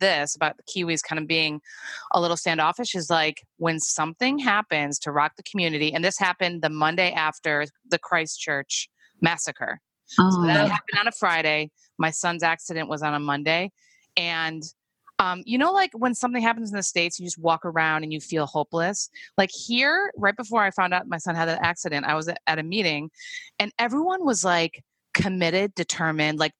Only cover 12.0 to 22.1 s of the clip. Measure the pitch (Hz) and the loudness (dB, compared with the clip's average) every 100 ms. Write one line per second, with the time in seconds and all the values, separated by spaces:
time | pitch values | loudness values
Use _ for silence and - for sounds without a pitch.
12 | 160 - 175 170 165 165 - 160 156 151 | -2 0 -2 0 0 0 -4 -6 -4 -2
13 | 151 147 147 143 151 165 190 _ _ _ | -2 -2 -2 -2 0 0 -2 _ _ _
14 | _ - 170 165 160 160 160 _ _ _ | _ -2 0 -2 -4 -6 -12 _ _ _
15 | - - 185 180 - 247 330 392 370 226 | -10 -2 0 -2 -2 2 2 2 0 0
16 | 247 220 247 240 226 226 214 202 185 175 | -2 0 -2 2 0 0 -4 -4 -2 0
17 | 170 - 175 165 165 160 175 160 160 156 | 0 -2 -10 -2 0 0 0 2 2 2
18 | 156 156 - 160 143 156 147 165 175 208 | -2 -6 -2 -2 0 -2 -2 0 0 -2
19 | - - - - 190 - - 240 277 359 | -8 -12 -6 0 0 -2 -2 2 2 2
20 | 403 - 202 208 214 226 196 196 180 180 | 0 0 0 0 -2 2 2 2 0 0
21 | - 165 185 165 165 165 170 175 170 143 | -2 -4 -2 -2 0 0 0 -2 -4 -2
22 | - | 0